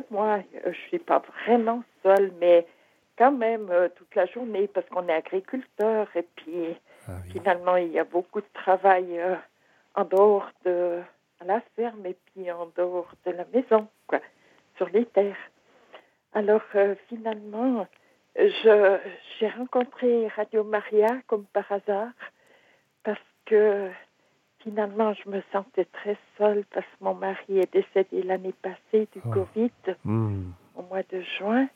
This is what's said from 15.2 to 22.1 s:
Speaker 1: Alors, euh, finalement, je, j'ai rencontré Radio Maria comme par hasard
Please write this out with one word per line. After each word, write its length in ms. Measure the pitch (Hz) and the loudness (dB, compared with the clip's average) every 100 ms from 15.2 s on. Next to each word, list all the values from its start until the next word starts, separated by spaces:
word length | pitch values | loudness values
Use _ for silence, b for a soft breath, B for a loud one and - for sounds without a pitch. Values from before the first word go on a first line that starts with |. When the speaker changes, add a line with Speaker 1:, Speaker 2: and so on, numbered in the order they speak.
| 202 196 - _ b b b b b b _ | 0 -4 -16 _ b b b b b b _
Speaker 1:
Alors, 280 | 208 208 214 - 202 | -2 2 2 2 2
euh, 180 | 202 196 _ | 2 0 _
finalement, 800 | 233 220 214 208 208 254 240 180 b b b _ - | -10 -8 -8 -10 -4 0 0 -4 b b b _ 2
je, 600 | 208 - 220 208 196 196 202 180 - - | 2 4 6 8 6 4 -2 -14 -18 -6
j'ai 100 | 214 | -6
rencontré 800 | 220 247 254 247 - 247 233 214 | -6 -4 -2 -2 -2 0 2 0
Radio 360 | - 214 220 | -4 -2 -2
Maria 460 | 208 208 208 214 214 262 - | 0 -4 0 2 4 0 -4
comme 200 | 214 202 | -6 -2
par 240 | 202 196 | -6 -4
hasard 400 | 202 202 196 233 | -6 -2 -4 -4